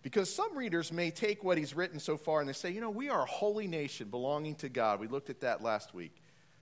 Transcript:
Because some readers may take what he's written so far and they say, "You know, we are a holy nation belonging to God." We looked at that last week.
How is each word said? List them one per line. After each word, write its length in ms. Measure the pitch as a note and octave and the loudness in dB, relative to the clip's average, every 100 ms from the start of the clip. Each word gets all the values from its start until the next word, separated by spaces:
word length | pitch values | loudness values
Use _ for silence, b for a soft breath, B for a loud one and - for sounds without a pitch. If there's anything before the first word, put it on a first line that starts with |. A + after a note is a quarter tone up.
Because 300 | C3+ G3+ F#3 | 0 0 0
some 220 | - G#4+ D#4 | 0 -2 -2
readers 360 | A#3+ E3+ D#3 | 0 0 0
may 180 | E3 F3 | 0 0
take 340 | - G#3+ G#3 | 0 0 0
what 140 | F#3+ E3+ | 2 2
he's 160 | D3 | 2
written 260 | C#3+ - D3+ | 0 -2 -2
so 160 | - D#3 | -2 -2
far 240 | - D#3 | 2 2
and 80 | C#3+ | 2
they 60 | |
say, 160 | C3+ F3+ | -2 -4
"You 100 | G3 | -2
know, 100 | A3+ | -4
we 200 | G#3 C#4+ | -4 0
are 120 | A3 | 2
a 40 | B2+ | 2
holy 400 | - G#3 G#3 G3+ | 2 2 2 0
nation 420 | E3 C#3+ - G#2 | -2 -2 -4 -6
belonging 460 | B2 C3 D3 D#3 C#3+ | -2 0 0 -2 -6
to 120 | C#3 | -4
God." 320 | B2 A2 G2+ | 2 4 4
We 80 | A2 | 0
looked 220 | C3+ - | -4 -6
at 100 | B2+ | -4
that 220 | B2+ A2 | 0 0
last 300 | A2+ G#2+ - | 2 0 -2
week. 280 | F2+ E2 - b b b b | -10 -10 -12 b b b b